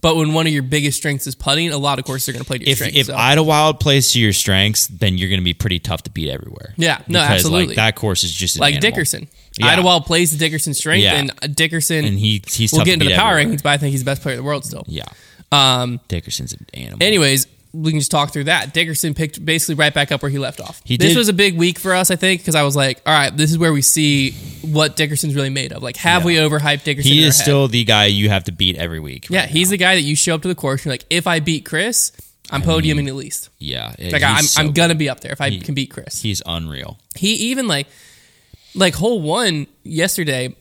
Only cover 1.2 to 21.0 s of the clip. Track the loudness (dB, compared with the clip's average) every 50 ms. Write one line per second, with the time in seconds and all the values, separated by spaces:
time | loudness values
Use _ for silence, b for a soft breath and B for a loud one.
1.2 | -6 -8 -8 _ 0 0 2 2 2 -2 -2 -2 -2 -2 -2 -2 -4 -6 -6 -6
2.2 | -6 -6 -6 -8 -8 -6 -8 -4 0 0 0 0 0 0 2 0 0 2 0 0
3.2 | 2 4 4 4 4 4 4 4 4 2 2 2 2 2 4 4 4 2 2 2
4.2 | 2 2 2 0 0 0 2 2 2 2 2 0 -2 -2 -2 -2 0 0 0 0
5.2 | -2 -2 -2 0 0 -2 -2 _ -2 -2 -2 -2 -4 -4 -6 -6 -8 -8 -8 -6
6.2 | -6 -6 -6 -8 -10 -12 -14 -16 -16 -16 -6 -2 0 0 0 -2 -4 -2 0 0
7.2 | 2 4 2 2 2 2 2 2 0 0 0 0 0 0 0 -2 -2 -2 -2 -2
8.2 | -2 -4 -4 -4 -4 -4 -2 2 2 2 2 2 0 0 0 0 -2 -2 -4 -6
9.2 | -8 -16 b b b b b -2 0 2 2 4 4 4 4 2 2 0 2 2
10.2 | 2 2 0 0 -2 -2 -2 -2 -4 -4 -4 -4 -2 0 2 4 4 4 2 2
11.2 | 0 -4 -6 -8 -8 -6 0 0 0 0 2 -2 0 0 0 0 0 0 0 2
12.2 | 2 2 0 0 -2 -6 -2 0 0 2 4 2 4 4 4 2 2 2 4 4
13.2 | 4 4 4 2 2 0 -2 -2 0 0 0 2 0 0 -2 -2 -2 -2 -4 -4
14.2 | -4 -6 -6 -6 -4 -4 -6 -6 -6 -10 -12 -12 -12 -10 -10 -10 -10 -12 -18 B
15.2 | B B B B B _ 2 4 4 4 4 2 0 -2 -4 -8 _ _ -6 -6
16.2 | -6 -6 -10 -8 -8 -10 -12 -14 -16 -18 -16 -14 -14 -12 -2 2 2 4 4 4
17.2 | 4 4 4 2 0 -4 _ _ _ _ -10 -2 -2 0 0 0 0 0 0 0
18.2 | 0 0 -2 -6 -2 0 0 0 0 -2 -2 -2 -2 -2 -2 -4 -4 -4 -2 -4
19.2 | -4 -6 -6 -8 -4 -2 -2 -2 0 -2 0 0 0 0 2 0 -2 -2 -2 -4
20.2 | -4 -4 -4 -4 -6 -6 -8 -10 -14 -16 -16 -16 _ -4 0 2